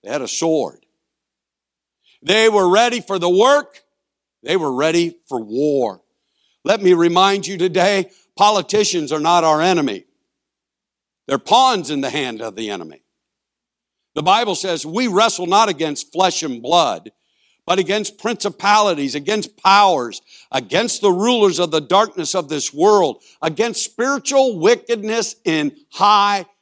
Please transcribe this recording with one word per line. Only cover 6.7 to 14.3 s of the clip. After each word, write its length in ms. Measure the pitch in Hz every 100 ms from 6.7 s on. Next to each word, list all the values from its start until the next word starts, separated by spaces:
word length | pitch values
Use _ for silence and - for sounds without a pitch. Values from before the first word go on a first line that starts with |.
| 214
me 120 | 190
remind 540 | 175 170 170 196 196 180
you 100 | 190
today, 540 | 185 175 185 196 185 _ _ -
politicians 760 | 208 208 - 208 208 175 143
are 80 | 151
not 240 | 156 175 160
our 160 | 156
enemy. 440 | 175 175 139 98 _ _ _ _ _ _ _ _ _ _ _ _ -
They're 100 | 139
pawns 540 | - 233 262 214 143
in 100 | 147
the 80 | 135
hand 320 | 143 127 113
of 140 | 113 98
the 160 | 110
enemy. 320 | 98 80 73 _ _ _ _ _ _ _ _ _ _ _ 147
The 80 |
Bible 320 | 156